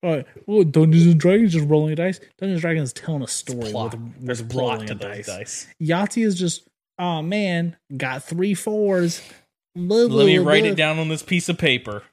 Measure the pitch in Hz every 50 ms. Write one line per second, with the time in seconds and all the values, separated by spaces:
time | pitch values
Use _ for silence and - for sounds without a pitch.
0 | - 175 160 143 131 _ _ - _ - 202 214 190 156 135 160 156 160 160 165
1 | 170 170 170 160 147 175 190 214 233 208 165 165 147 147 156 151 151 156 156 156
2 | 170 185 185 - - _ _ _ 190 196 190 170 160 170 165 160 147 127 - -
3 | - - 160 143 127 - - - - - 131 120 117 107 107 120 110 113 110 113
4 | 117 117 - 139 127 127 123 117 117 113 120 127 127 123 123 110 107 107 110 98
5 | 101 101 104 104 101 - 95 92 107 - - - - - _ _ 165 151 170 175
6 | 202 202 - 240 226 220 196 175 185 170 160 - _ _ _ _ _ _ _ -
7 | 180 180 170 160 151 165 196 214 208 190 175 170 170 170 165 _ _ _ 143 131
8 | 135 131 - 151 - - 165 170 185 202 202 175 - 226 214 214 208 202 196 180
9 | 175 170 165 - - - - _ _ _ _ _ _ _ _ 175 175 175 208 226
10 | 240 240 - 226 208 196 - 156 180 - - - 220 214 196 160 156 156 156 160
11 | 160 156 160 156 - - 185 175 - - 175 - - 156 127 123 - 113 104 104
12 | - _